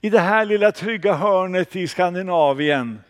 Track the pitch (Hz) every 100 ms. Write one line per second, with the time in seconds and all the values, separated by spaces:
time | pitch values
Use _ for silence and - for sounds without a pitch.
0 | 214 208 175 214 214 208 208 208 196 226
1 | 180 170 202 190 185 185 175 190 180 -
2 | 180 175 190 175 147 135 147 143 120 107
3 | -